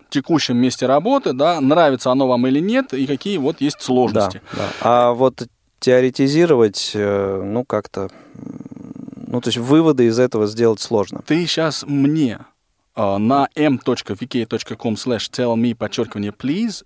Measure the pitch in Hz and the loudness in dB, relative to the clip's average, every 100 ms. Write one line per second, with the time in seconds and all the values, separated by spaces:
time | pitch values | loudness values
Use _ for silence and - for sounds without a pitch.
0 | _ 143 - 160 - 120 127 - 127 139 | _ -6 0 0 2 2 0 0 2 2
1 | 196 269 190 131 156 160 135 160 156 131 | 2 0 0 0 0 2 2 4 4 4
2 | 131 131 131 123 127 139 185 254 254 131 | 0 2 2 2 2 2 0 0 -2 -4
3 | 139 143 196 190 135 160 143 - - 127 | -4 -4 -4 -4 -4 -2 -4 -2 0 2
4 | 120 110 98 - - 98 98 - 117 120 | 2 2 0 -4 -12 -8 -8 -2 2 4
5 | 123 120 131 - 117 _ _ _ - 127 | 4 2 0 0 -10 _ _ _ 2 4
6 | 127 120 135 151 175 131 110 - - 107 | 2 2 0 2 4 4 4 2 -6 -2
7 | 101 101 98 98 98 113 127 107 - - | 0 0 -2 -4 -4 -4 -4 -4 -6 -8
8 | 95 - - - - - - - - - | -10 -12 -20 -18 -16 -16 -16 -18 -18 -16
9 | - - - 123 120 120 120 156 160 135 | -16 -16 -8 -4 -2 -4 4 4 6 4
10 | 120 113 127 110 104 110 117 107 - 110 | 4 4 2 2 -2 2 2 2 0 -2
11 | 95 - - 156 165 - 160 - - 143 | -2 -6 -4 -2 -2 -2 -2 -4 -4 0
12 | 139 156 131 101 - _ _ _ _ - | 2 2 -2 -4 -14 _ _ _ _ -4
13 | 101 98 110 139 139 - 151 123 - 120 | -2 0 2 2 0 0 0 0 -2 -4
14 | - 104 120 123 110 113 - 110 120 104 | -4 -8 -6 -6 -4 -6 -8 -8 -4 -4
15 | 131 113 - - 123 113 120 113 107 - | -2 -4 -4 -4 -2 0 0 -2 -6 -4
16 | 113 104 104 - 127 175 226 - | -6 -4 -8 -6 -6 -4 -4 -6